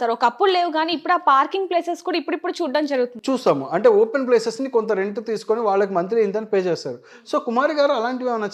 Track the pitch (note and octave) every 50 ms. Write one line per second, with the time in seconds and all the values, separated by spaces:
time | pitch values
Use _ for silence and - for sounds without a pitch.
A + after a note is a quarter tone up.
0 | B3 A3+ A3+ A#3 C4 A#3+ A#3+ - G4 G4 F#4 F4+ F4 F4 D4+ D#4 D#4+ E4 F4 C#4
1 | - E4+ F4+ E4+ D#4+ D4+ C#4 C4+ C#4 D4 - G4 F#4+ F4 F4+ E4+ E4+ E4 F4 D#4+
2 | - - E4+ F4 C#4 - D4+ D4+ - F4+ F4+ - F4 D4 B3+ D4 D#4 C#4 C#4+ B3+
3 | B3 B3 - A#3 - - C4+ A#3+ - G3+ D#3 C#3 C3+ C3+ D3 F3 G#3+ B3 G#3+ G3+
4 | A3+ A3 - C#4 C4+ B3 B3 A3+ A3+ A#3 A3 - C4+ C4+ C4 A3+ G#3+ G#3 G#3+ F#3+
5 | F#3+ G#3 G#3 A#3+ A3 A3+ A3 G#3 G#3+ - G#3+ A#3 A#3 G#3 F#3+ G3+ G#3 F#3+ G3 F3
6 | F3 F#3 A3+ A#3 A3 G3+ F#3+ G#3+ A3 G#3+ - G3 F#3 F#3 E3 D#3 - C#3+ B2 A#2+
7 | - - - - _ - - D4 C#4+ B3 A3+ B3 C#4 D#4 D#4+ D4 C#4+ C#4+ C#4+ A#3
8 | A3 A#3+ B3+ B3 B3+ B3 A#3+ A3 G#3+ G3